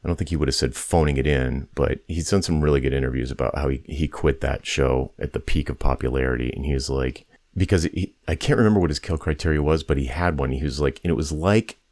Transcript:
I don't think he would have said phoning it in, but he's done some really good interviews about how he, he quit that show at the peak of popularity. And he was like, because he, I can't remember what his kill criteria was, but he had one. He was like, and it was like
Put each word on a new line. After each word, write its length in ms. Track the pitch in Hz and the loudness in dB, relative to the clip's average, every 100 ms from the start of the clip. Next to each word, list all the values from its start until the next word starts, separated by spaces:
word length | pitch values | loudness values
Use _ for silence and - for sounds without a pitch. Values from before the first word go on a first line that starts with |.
I 40 | - | -2
don't 80 | 82 | -2
think 140 | 80 | -2
he 60 | 78 | 0
would 120 | 71 | 2
have 80 | - | 2
said 200 | 67 - | -2 -2
phoning 420 | - 87 76 69 | 0 4 4 2
it 80 | 69 | 2
in, 420 | 71 64 65 65 | 2 0 -2 -8
but 260 | - 67 67 _ | -2 -2 -2 _
he's 220 | 82 80 | -6 0
done 140 | 98 | 0
some 180 | 87 78 | 2 2
really 180 | 73 71 | 4 2
good 140 | 65 | 2
interviews 380 | 67 65 64 62 | 0 -2 -2 -6
about 260 | 65 65 - | -4 -4 -2
how 120 | 69 | -2
he, 120 | 65 - | -2 -6
he 220 | 71 76 | -4 -4
quit 320 | - 78 69 | 0 0 0
that 240 | - - - | -2 -4 -6
show 460 | - 67 64 65 - | 0 2 0 -2 -6
at 160 | - | -6
the 60 | - | -6
peak 280 | - 78 71 | 0 0 0
of 100 | 65 | -2
popularity. 720 | 69 65 64 65 65 62 62 62 | 0 0 -2 0 0 0 -4 -4
And 80 | |
he 100 | 69 | -2
was 160 | 69 65 | -2 -2
like, 360 | 67 64 - _ _ _ - | -2 -4 -6 _ _ _ -2
because 260 | 92 92 | 2 2
he, 300 | 78 - - _ - | 2 -2 -6 _ -6
I 80 | 78 | -4
can't 240 | - 147 | 2 4
remember 200 | 110 107 | 6 6
what 120 | 85 | 2
his 80 | 73 | 0
kill 180 | - 80 | -4 -4
criteria 460 | - 76 82 76 | -2 -2 0 2
was, 200 | 73 78 | 2 0
but 140 | 73 69 | 2 0
he 80 | 65 | 0
had 320 | 71 87 73 | -2 -2 0
one. 140 | 67 | -2
He 120 | 65 | -2
was 160 | 73 67 | -4 0
like, 220 | 71 - | -2 -2
and 60 | 87 | -2
it 60 | 82 | 0
was 160 | 76 | 0
like 480 | 78 87 107 117 - _ | 0 2 2 0 -14 _